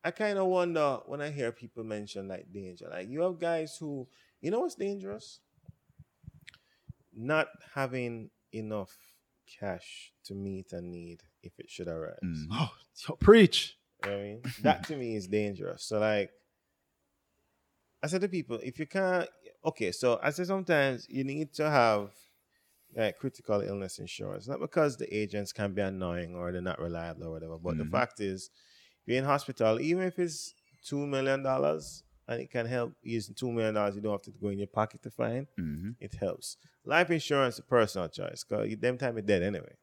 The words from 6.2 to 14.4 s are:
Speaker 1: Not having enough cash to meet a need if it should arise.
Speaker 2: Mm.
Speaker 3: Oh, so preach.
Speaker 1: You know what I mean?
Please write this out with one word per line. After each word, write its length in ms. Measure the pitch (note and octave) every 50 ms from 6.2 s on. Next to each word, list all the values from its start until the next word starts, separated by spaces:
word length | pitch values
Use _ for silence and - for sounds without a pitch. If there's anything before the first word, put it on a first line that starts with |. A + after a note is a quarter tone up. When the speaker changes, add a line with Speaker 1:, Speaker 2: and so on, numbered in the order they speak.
| _ - _ - _ - - _ _ _ _ _ _ _ - _ _ _ -
Speaker 1:
Not 320 | G#2+ A2+ C3 D3+ D#3 D3 - - - - - -
having 540 | C#3 C3+ B2+ B2+ B2+ B2 A#2+ A#2 A2+ A2 - _ _ _ _
enough 440 | - A2 A2 G#2+ G#2+ G#2 F#2+ - - - - - _ _ _ _ _ _ _ - - -
cash 540 | - G2+ F2+ - - - - - - - _ _ _
to 100 | - -
meet 360 | G3 - G3 G3 F#3+ - _ -
a 80 | F3
need 420 | F2 F2 F2 F2 E2+ E2+ E2+ E2 - _ _ _ -
if 160 | F2 _ -
it 100 | - -
should 180 | - - F2+ E2+
arise. 320 | E2 D#2+ D#2+ - G1+ - -
Speaker 2:
Mm. 220 | F#2 E2 D#2 D2+ D#2+
Speaker 3:
Oh, 200 | G2+ B2 D#3 G#2+ - - - _ _
so 220 | - - - -
preach. 600 | - - - G#3+ A#3 G3+ E3 - - - - - _ _ _ _ _ -
Speaker 1:
You 40 | G2+
know 40 | G2+ G2+
what 40 |
I 40 | G2+ G2+
mean? 140 | G#2 A#2